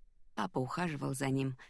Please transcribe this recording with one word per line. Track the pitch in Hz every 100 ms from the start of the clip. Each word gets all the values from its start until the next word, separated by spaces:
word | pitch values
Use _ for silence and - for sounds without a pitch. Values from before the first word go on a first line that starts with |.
| - - - -
Папа | 190 131
ухаживал | 127 - 175 143 139
за | 135 135
ним, | 135 135 131